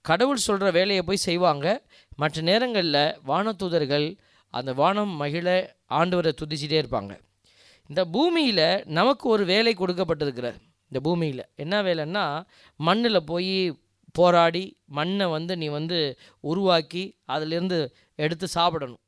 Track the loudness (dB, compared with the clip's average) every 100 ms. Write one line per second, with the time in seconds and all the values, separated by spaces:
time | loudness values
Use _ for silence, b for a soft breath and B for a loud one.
0 | 0 2 2 0 0 0 2 2 2 0
1 | 0 -2 0 2 2 2 0 -2 _ b
2 | b -4 -4 -2 0 2 2 -2 0 2
3 | 2 -2 -2 -2 0 -4 -2 0 2 0
4 | -2 -6 b b b -8 -6 2 2 2
5 | -2 -2 -4 -2 0 0 -2 _ _ 0
6 | 2 2 0 -2 -6 -8 -2 -2 0 -4
7 | -6 -14 _ _ _ b b b b -4
8 | -2 0 2 2 2 2 2 0 -2 0
9 | 2 2 2 0 2 2 2 0 -2 -2
10 | -2 0 -2 -4 -8 -10 _ _ _ -6
11 | -2 -2 -2 -6 -12 _ -4 -2 0 -2
12 | -2 -2 -2 -4 -10 b b b 0 2
13 | 2 2 0 -4 -2 0 -2 -4 _ _
14 | _ 4 6 6 4 2 -8 -14 _ -6
15 | -2 0 0 -2 -4 -6 -4 -4 -4 -2
16 | -2 -4 b b -4 0 4 2 2 -8
17 | -8 -12 _ -6 -2 -2 0 -2 -2 b
18 | b _ -4 -2 -4 0 0 0 -8 -12